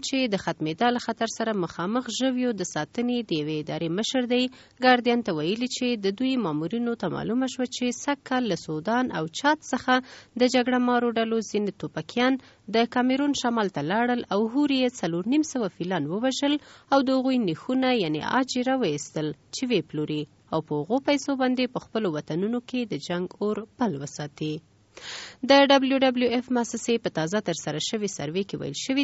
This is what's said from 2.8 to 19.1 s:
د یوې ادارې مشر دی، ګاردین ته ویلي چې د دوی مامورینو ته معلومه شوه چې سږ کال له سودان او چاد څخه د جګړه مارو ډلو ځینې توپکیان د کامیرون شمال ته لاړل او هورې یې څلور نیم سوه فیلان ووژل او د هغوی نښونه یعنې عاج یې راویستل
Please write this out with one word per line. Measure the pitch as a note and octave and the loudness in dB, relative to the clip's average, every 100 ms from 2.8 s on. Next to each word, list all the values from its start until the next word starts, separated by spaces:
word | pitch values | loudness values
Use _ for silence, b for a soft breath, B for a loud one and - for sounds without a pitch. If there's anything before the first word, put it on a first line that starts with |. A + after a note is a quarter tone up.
| D3+ - A#3+ A#3+ A3 | -4 -4 -2 -2 -2
د | D#3 | -2
یوې | D3+ D#3 | 0 -4
ادارې | D3+ D#3 E3 F3+ | -4 -4 -2 -2
مشر | A3+ C4 A#3+ | -2 -2 0
دی، | B3 B3+ B B - B3+ | 0 0 B B 2 4
ګاردین | B3 A#3+ A#3+ A3+ | 4 4 0 0
ته | D#3 | -2
ویلي | D#3 A3+ B3 - | -2 -2 -4 -2
چې | B3 A#3 G3 | -2 0 -2
د | G3+ | 0
دوی | C4 C4 F3+ | 0 0 0
مامورینو | D3+ E3 A#3 A#3 A#3 | -2 -2 -2 -2 -2
ته | F3+ C#3 | -2 -2
معلومه | D#3 B3 C4 | -2 0 -2
شوه | B3+ B3 - | -2 -4 -2
چې | B3 - | -4 -2
سږ | - C#4+ - | -4 -4 -2
کال | B3+ A#3 | -2 0
له | E3 | -2
سودان | - D#3 E3 A#3+ B3+ | -4 -6 -2 0 0
او | E3 D#3+ | -2 -6
چاد | - C#4+ D4+ - | 0 2 2 -2
څخه | C4 - B3+ B3+ B B A#3 | -4 2 2 0 B B 0
د | B3 | 2
جګړه | B3+ A#3+ B3 B3 | 4 2 2 2
مارو | A#3+ A#3+ | 2 2
ډلو | A3+ A3+ A3+ G3 | 0 0 0 -2
ځینې | G#3 G#3 - | -2 -2 -4
توپکیان | D3+ D#3+ - A#3+ B3+ C4+ B B - A3 | -8 -8 -6 0 2 2 B B -2 2
د | A#3 B3 | 2 2
کامیرون | B3+ C4+ C#4+ C4 | 2 2 2 0
شمال | B3+ A#3 G3 - | 0 2 0 0
ته | D3 | 0
لاړل | G#3+ A#3+ B3 - | 0 2 0 0
او | G3 | 0
هورې | A3 C4 D4 C4 | 2 2 2 2
یې | B3 - | 0 0
څلور | E3+ E3 G3 D4+ | -2 -2 2 2
نیم | D4 | 2
سوه | B3+ F#3+ - | -2 -4 -4
فیلان | F3 F3+ C#3+ | -2 -2 -2
ووژل | G3 C4 B3+ C#4+ D4 B B B | 0 -2 0 0 0 B B B
او | C#4 | 2
د | C4 C4 | 4 2
هغوی | B3+ B3+ | 2 2
نښونه | G3 D#3 - C4 C4 B3 | 0 -2 -2 0 2 2
یعنې | E3 D3+ - | 0 -2 0
عاج | B3+ C4 B3+ | 0 0 0
یې | B3 | 0
راویستل | C4 F#3+ D3 - | 0 0 -2 -6